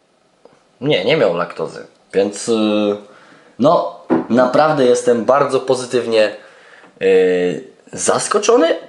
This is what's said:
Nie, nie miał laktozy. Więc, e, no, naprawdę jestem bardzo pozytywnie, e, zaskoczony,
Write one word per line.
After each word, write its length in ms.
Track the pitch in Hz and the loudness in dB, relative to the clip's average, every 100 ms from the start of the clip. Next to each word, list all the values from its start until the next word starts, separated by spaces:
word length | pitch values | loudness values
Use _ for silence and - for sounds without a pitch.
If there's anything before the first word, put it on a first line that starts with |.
| _ _ _ _ - _ _ - | _ _ _ _ -20 _ _ -8
Nie, 240 | 139 117 101 | -2 0 0
nie 120 | 156 | 2
miał 200 | 104 85 | 2 0
laktozy. 500 | 85 - 78 57 55 _ _ | -6 -8 -10 -10 -20 _ _
Więc, 360 | 92 101 - - | -2 -2 -4 -4
e, 40 | 113 107 107 104 104 104 - - - _ - | 0 0 0 -2 -4 -8 -20 -20 -20 _ -2
no, 420 | 135 170 - - - - - | 2 2 0 -8 -4 -4 0
naprawdę 560 | 117 127 139 151 147 123 | 0 2 2 2 2 2
jestem 400 | 120 - 117 107 | 2 0 0 2
bardzo 360 | 139 135 131 | 2 2 -2
pozytywnie, 760 | - 127 123 123 117 110 104 - - - - - - - | -2 -2 -2 -4 -2 0 0 -2 -18 -20 -20 -20 -20 -4
e, 40 | 95 92 92 90 90 78 - - _ | 2 4 4 2 -2 -4 -10 -20 _
zaskoczony, 840 | - - 117 - 226 214 240 330 - | -8 -2 -2 0 -2 2 2 2 0